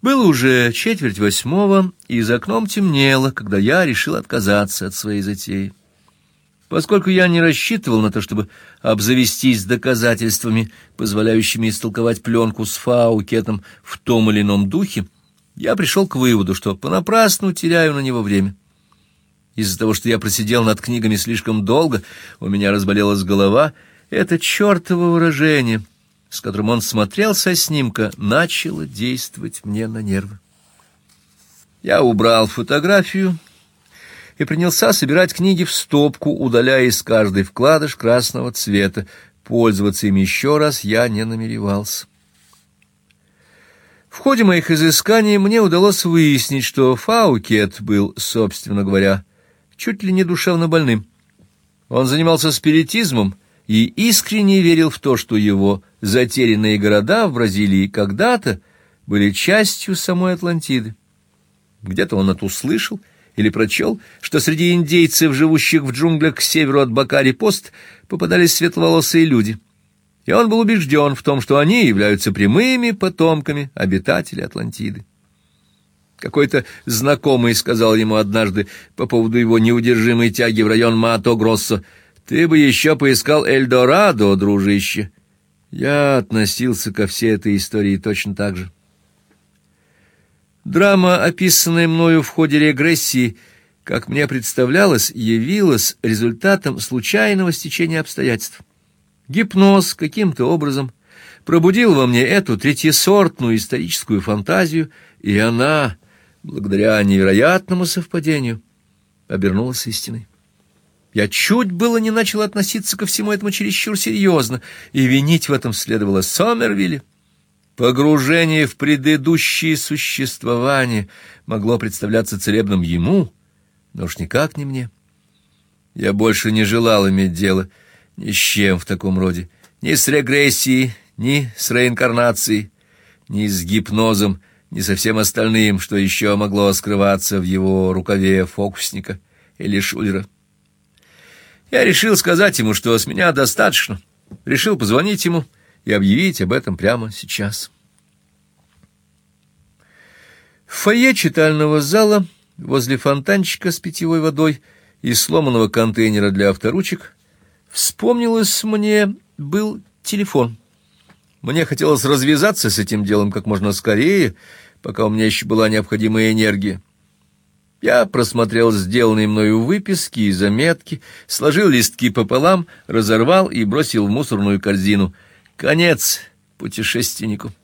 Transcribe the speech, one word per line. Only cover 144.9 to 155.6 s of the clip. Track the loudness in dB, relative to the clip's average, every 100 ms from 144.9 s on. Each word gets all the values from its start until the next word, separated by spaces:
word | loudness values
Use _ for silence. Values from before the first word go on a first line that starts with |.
| 0 0 -2
ему | -2 -2 -4 _ _ _
и | -4
объявить | 0 2 2 2 0
об | -2
этом | -2 -4 -2
прямо | -2 -2 -4
сейчас. | -12 -10 -6 -6 -8 -14 _ _ _ _ _ _ _ _ _ _ _ _ _ _ _ _ _ _ _ _ _ _ _ _ _ _ _ _ _ _
В | -4
фойе | 0 2 2
читального | 2 0 2 2 2 2 0
зала, | 0 2 2 2 0 _ _ -18
возле | -4 -2 0 -2
фонтанчика | -2 -2 0 0 0 -4 -6
с | -6
питьевой | -10 -6 -2 0
водой | 0 0 0 0 _ _ _ _
и | -2
сломанного | -2 0 0 2 2